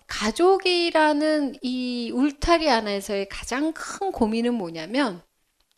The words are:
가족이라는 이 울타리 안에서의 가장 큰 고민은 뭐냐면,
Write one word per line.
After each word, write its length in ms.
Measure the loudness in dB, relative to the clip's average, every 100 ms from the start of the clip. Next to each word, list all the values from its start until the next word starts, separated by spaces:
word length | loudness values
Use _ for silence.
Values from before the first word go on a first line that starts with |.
| -12
가족이라는 1500 | -4 -4 2 4 4 2 2 2 2 4 4 2 2 0 -4
이 500 | -6 -4 -4 -4 -4
울타리 560 | 0 0 0 2 2 4
안에서의 600 | 2 2 -4 -2 -4 -4
가장 440 | -8 -6 -2 -2
큰 380 | -4 -10 -6 -4
고민은 420 | 0 0 2 0 -2
뭐냐면, 680 | -4 -8 -4 0 0 -2 -14 _ _ _ _